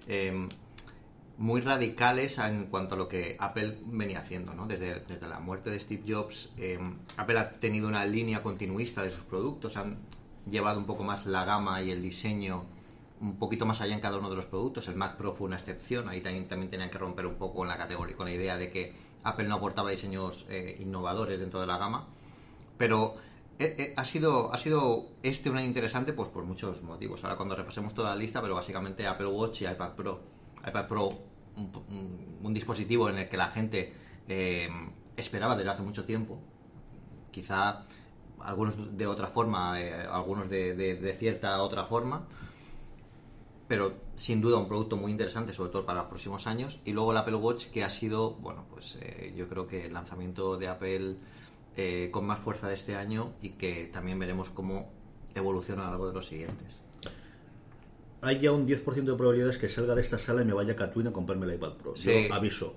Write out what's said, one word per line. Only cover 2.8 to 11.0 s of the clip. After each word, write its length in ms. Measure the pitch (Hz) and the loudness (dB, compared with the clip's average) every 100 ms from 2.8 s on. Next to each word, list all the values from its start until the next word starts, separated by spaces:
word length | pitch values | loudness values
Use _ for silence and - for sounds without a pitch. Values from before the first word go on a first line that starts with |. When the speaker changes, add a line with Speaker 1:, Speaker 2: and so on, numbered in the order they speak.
| 95 | 0
Speaker 1:
a 40 | 95 | 0
lo 100 | 90 | 0
que 260 | 92 87 - | 0 -2 -2
Apple 380 | 101 110 107 107 117 | -2 0 -2 -4 -4
venía 340 | 110 101 87 | -2 -2 -2
haciendo, 340 | 78 90 90 | -4 -6 -6
¿no? 120 | 85 107 | -6 -4
Desde, 340 | 92 90 - | -2 -2 -4
desde 260 | - 82 82 | -8 -8 -8
la 140 | 82 | -8
muerte 300 | 87 95 110 | -6 -4 -4
de 100 | 101 | -4
Steve 220 | - 101 104 | -4 -6 0
Jobs, 440 | 107 - - - - | -2 -2 -6 -10 -6
em, 380 | 92 90 92 - - - | -4 -2 -4 -6 -10 -4
Apple 220 | 92 113 | 2 4
ha 120 | 110 - | 2 0
tenido 300 | 113 107 107 | 0 2 2
una 160 | 104 | 2
línea 380 | 101 110 113 107 | 2 2 2 0
continuista 600 | 104 98 95 98 120 107 | 0 -2 -2 -2 -2 -2
de 80 | 95 | -2
sus 120 | 85 | -4
productos, 520 | - 92 131 143 107 104 | -4 -2 -2 -2 -6 -4
han 220 | 104 107 - - - - 98 | -4 -6 -10 -16 -16 -12 -2
llevado 300 | 104 104 104 | 2 4 2
un 80 | 101 | 0
poco 160 | 104 | -2